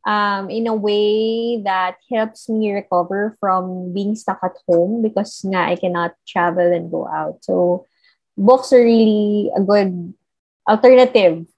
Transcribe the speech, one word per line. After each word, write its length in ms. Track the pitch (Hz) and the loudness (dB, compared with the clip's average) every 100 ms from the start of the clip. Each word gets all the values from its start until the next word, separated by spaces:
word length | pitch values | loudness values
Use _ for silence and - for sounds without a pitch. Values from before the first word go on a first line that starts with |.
| 214 | -2
um, 440 | 208 202 202 190 | -2 -2 -4 -6
in 180 | 220 226 | -6 -4
a 80 | 220 | -2
way 840 | 208 208 208 214 220 226 233 233 | -2 0 0 0 -2 -4 -4 -4
that 320 | 196 185 180 180 _ | -4 -4 -4 -8 _
helps 380 | 233 220 226 - | -4 -4 -8 -8
me 240 | 220 214 | -4 -4
recover 640 | 202 196 180 175 196 208 214 | -4 -2 -2 -2 -4 -6 -4
from 540 | 196 185 185 185 180 | -2 -2 -4 -10 -8
being 220 | 180 202 220 | -6 -6 -6
stuck 240 | - 190 | -6 -6
at 140 | 185 - - | -8 -8 0
home 340 | 170 180 226 | 0 2 -2
because 400 | 220 208 208 - 190 | -2 -2 -6 -8 -6
nga 120 | 190 170 | -2 -2
I 40 | 175 | -2
cannot 360 | 185 175 170 _ - | -2 -2 -4 _ -8
travel 400 | 190 175 175 175 | -2 -2 0 0
and 180 | 175 170 | 0 -4
go 160 | 165 - | -8 -6
out. 320 | 156 156 - - | -6 -8 -10 -4
So 400 | 185 175 180 _ _ _ _ _ - | -2 0 -2 _ _ _ _ _ 0
books 360 | 196 262 - | 4 4 4
are 100 | 254 | 4
really 680 | 233 226 220 214 208 208 202 - | 6 6 4 2 0 -2 -2 -2
a 60 | |
good 520 | 196 208 196 180 175 - _ _ _ _ - | 2 2 2 -4 -12 -16 _ _ _ _ -2
alternative 760 | 214 247 254 254 214 185 165 165 | 4 6 8 6 4 2 0 -10